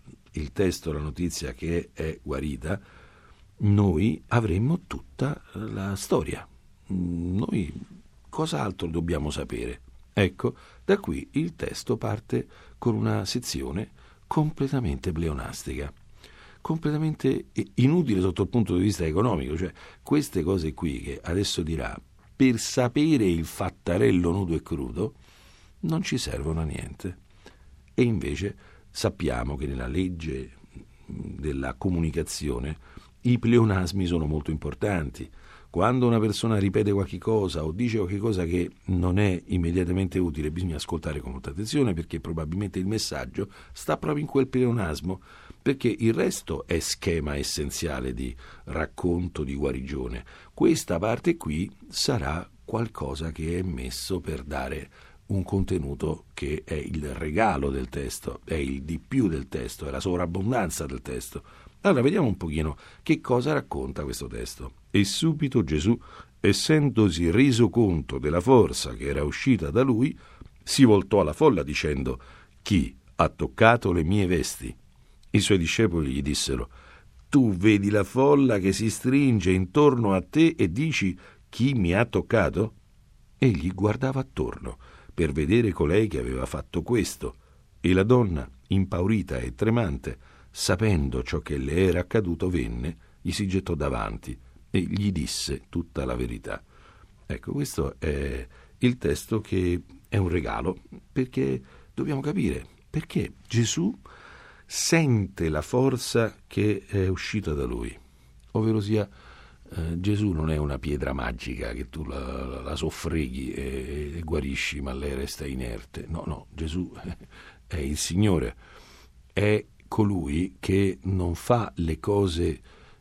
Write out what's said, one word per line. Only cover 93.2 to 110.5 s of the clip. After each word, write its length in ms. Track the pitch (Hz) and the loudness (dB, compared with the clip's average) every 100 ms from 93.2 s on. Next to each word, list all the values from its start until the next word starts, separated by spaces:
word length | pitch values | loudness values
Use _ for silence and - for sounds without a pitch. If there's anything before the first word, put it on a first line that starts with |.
gli 120 | 87 | -6
si 140 | 87 98 | -2 0
gettò 280 | 95 92 | 0 0
davanti 640 | 78 71 58 52 53 64 60 - - - | -2 -2 -2 -4 -8 -10 -14 -16 -20 -4
e 100 | 98 | -2
gli 320 | 85 92 101 | 0 0 0
disse 500 | 87 - - - 69 - | 0 -4 -4 -4 -6 -6
tutta 360 | 85 85 - | -6 -4 -4
la 100 | 65 | -4
verità. 480 | 60 62 55 - 50 - - - - - - - | -2 -4 -6 -10 -12 -14 -20 -20 -20 -20 -20 -10
Ecco, 260 | - - | -8 -6
questo 440 | 143 143 - 67 - | -6 -4 -4 -4 -2
è 480 | 80 71 69 65 64 - - - | -4 -2 -4 -6 -10 -18 -18 0
il 180 | 123 123 | 0 2
testo 440 | 71 - - 110 | 0 -2 -2 -4
che 420 | - 92 90 85 - - - | -2 0 0 0 -4 -20 -4
è 80 | 104 | 0
un 120 | 92 | 2
regalo, 500 | 87 55 55 82 - - - - | 0 -2 -4 -4 -6 -12 -20 -8
perché 480 | 131 127 131 135 127 - - - | -4 -2 0 0 -2 -6 -20 -14
dobbiamo 280 | - 139 139 | -6 -4 -2
capire 440 | 143 190 98 60 - - - | -2 0 0 -2 -8 -20 -6
perché 460 | 156 - 107 - - - | -6 -2 -4 -4 -8 -2
Gesù 500 | 113 113 - 190 - - - - - - - | 0 0 0 -2 -4 -14 -20 -20 -20 -20 -20
sente 840 | - - - 165 147 113 95 - 80 | -10 -4 2 4 6 4 2 -2 -2
la 140 | 76 | 0
forza 680 | - 123 135 123 - 120 110 - - | 0 2 2 0 0 0 0 -4 -6
che 380 | - 104 98 - | 0 2 0 -2
è 220 | 98 92 | 0 0
uscita 440 | 90 - 107 90 | -2 -4 -4 -2
da 100 | 73 | -2
lui, 320 | 62 60 57 - - _ - - - | -2 -4 -8 -10 -20 _ -20 -20 -4
ovvero 280 | 110 110 110 | 0 2 2
sia, 280 | 101 107 101 - - - - - - | 2 0 0 -8 -20 -20 -20 -20 -10
eh, 300 | - 82 85 | -6 -4 -2
Gesù 300 | 98 104 104 | 0 2 2
non 200 | 80 78 | 0 0